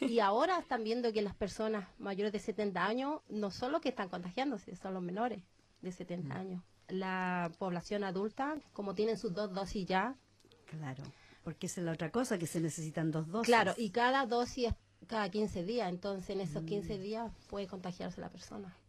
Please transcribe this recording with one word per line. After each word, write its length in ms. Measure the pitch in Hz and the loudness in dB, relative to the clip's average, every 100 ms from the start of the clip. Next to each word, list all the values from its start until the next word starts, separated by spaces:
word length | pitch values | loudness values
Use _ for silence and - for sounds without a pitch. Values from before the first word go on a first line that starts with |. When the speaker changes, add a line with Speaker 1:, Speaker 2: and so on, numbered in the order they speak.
Speaker 1:
y, 20 | 269 | 2
y 80 | 233 | 6
ahora 380 | 196 226 339 349 | 6 6 6 4
están 260 | - 240 | 0 0
viendo 260 | 220 240 233 | 0 2 2
que 120 | 214 | 2
las 120 | 202 | 0
personas 540 | - 202 - 220 214 185 - | 0 -2 0 0 -2 -4 -8
mayores 340 | 202 190 214 | -4 0 0
de 60 | 202 | 0
setenta 460 | 220 196 208 180 | -2 0 0 2
años 360 | 190 247 269 311 - | 2 2 0 -2 -4
no 200 | 214 202 | -2 -2
son 220 | - 254 | -2 0
los 80 | 320 | 2
que 80 | 277 | 0
están 220 | 240 185 | 0 -2
contagiándose, 680 | 180 180 240 277 220 - 180 | -4 -4 -2 0 -2 -6 -8
son 160 | 190 | -6
los 100 | 185 | -4
menores 400 | 175 196 247 202 - _ _ _ | -2 0 0 -2 -10 _ _ _
de 100 | 185 | -8
setenta 440 | 180 180 170 139 | -8 -6 -4 -4
Speaker 2:
Mm. 40 | 180 | -4
Speaker 1:
años. 240 | 190 180 - - - | -4 -8 -10 -18 -6
La 640 | 185 185 185 185 180 165 - | -2 0 0 0 0 0 -2
población 460 | 190 175 - 208 | -2 -2 -2 -2
adulta, 520 | 196 185 214 - 277 311 - | 0 0 0 0 -2 -2 -6
como 200 | - 196 | -6 -2
tienen 220 | 196 220 220 | 2 2 2
sus 160 | 220 | 0
dos 220 | 175 214 | -2 -2
dosis 320 | 185 185 208 180 | -2 -2 -2 2
ya. 300 | 185 226 277 _ _ - - - | 2 2 -2 _ _ -20 -20 -12
Speaker 3:
Claro, 360 | 160 143 131 131 - - - | -8 -6 -6 -10 -16 -20 -12
porque 240 | 170 151 180 | -10 -6 -6
esa 140 | - | -2
es 60 | 170 | -2
la 60 | |
otra 180 | 160 160 | -2 0
cosa, 260 | 233 254 190 | 0 2 0
que 80 | 160 | 0
se 140 | 170 | 0
necesitan 500 | 160 165 156 165 160 | 0 -2 -4 0 2
dos 160 | 160 160 | 0 0
dosis. 200 | 214 226 | 2 6
Speaker 1:
Claro, 260 | 226 190 - | 6 6 2
y 100 | 214 | 0
cada 380 | 233 247 269 240 | 4 4 4 4
dosis 400 | 240 240 254 233 | 2 2 0 0
es 60 | - _ _ - | 0 _ _ -4
cada 240 | 220 196 | 0 0
quince 340 | 208 208 190 | 2 2 0
días, 240 | 175 240 208 | 0 0 0
entonces 400 | 180 202 196 185 | 0 -2 -4 -2
en 100 | 196 | -2
esos 200 | 170 156 | -2 -2
Speaker 3:
Mm. 40 | 160 | -2
Speaker 1:
quince 320 | 165 170 202 | -2 -2 -4
días 340 | 196 220 226 - - | -4 -4 -6 -10 -8
puede 180 | 202 185 | -6 -6
contagiarse 540 | 185 180 180 180 175 | -6 -6 -6 -6 -6
la 80 | 180 | -10
persona. 460 | 185 - 208 190 - | -12 -12 -10 -10 -14